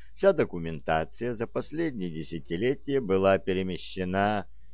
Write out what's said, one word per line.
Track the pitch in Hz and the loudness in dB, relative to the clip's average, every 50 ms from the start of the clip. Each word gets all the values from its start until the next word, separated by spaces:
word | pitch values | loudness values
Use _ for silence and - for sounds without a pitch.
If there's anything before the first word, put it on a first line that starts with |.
| - - - | -12 -12 -6
вся | - - 196 185 | 2 4 4 6
документация | 151 120 98 - 87 82 82 80 73 - - 80 78 80 - - - 113 120 120 | 6 2 0 0 -4 -4 -4 -4 -4 0 2 2 2 2 0 -4 -6 -4 -4 -2
за | 104 117 - | -4 -4 -4
последние | - 127 - - 147 160 170 160 131 107 92 87 | -2 -4 -4 -4 -4 -2 -2 -2 -2 -2 -4 -4
десятилетия | 80 78 76 67 82 82 67 - 85 87 107 127 143 - - 143 139 135 | -4 -6 -6 -6 -6 -8 -4 -4 -2 0 0 0 0 0 -2 0 0 0
была | 123 90 95 95 95 95 95 95 | 2 4 4 6 6 6 6 4
перемещена | 95 - 92 95 95 92 90 80 - - - 95 92 90 92 98 101 104 107 101 92 - - - - - | 4 0 0 0 0 -2 -4 -6 -6 -8 -6 -4 -4 0 2 2 2 2 2 0 -2 -6 -12 -14 -12 -12